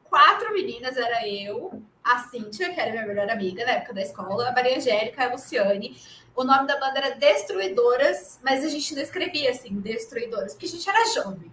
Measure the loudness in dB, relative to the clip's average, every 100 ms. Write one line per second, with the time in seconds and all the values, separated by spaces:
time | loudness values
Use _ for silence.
0 | _ 6 8 6 0 -2 -2 -4 -6 -2
1 | 0 0 -2 -4 -6 -8 -8 -12 -16 _
2 | 0 0 -2 -8 -8 -4 -4 -2 -2 -2
3 | -4 -2 -2 -2 -4 -2 0 0 -2 -6
4 | -6 -6 -4 -2 0 2 2 2 2 0
5 | 0 -2 -2 -2 -2 2 2 0 -4 -14
6 | -20 -20 -10 -2 4 4 4 0 -2 -2
7 | -2 4 4 6 2 -2 0 4 4 6
8 | 4 2 -6 -4 0 0 0 -2 -4 -4
9 | -6 -4 -4 0 0 -2 -4 -6 -4 -6
10 | -6 -6 -6 -6 -6 -8 -8 -6 0 2
11 | 4 2 -4 -8 -14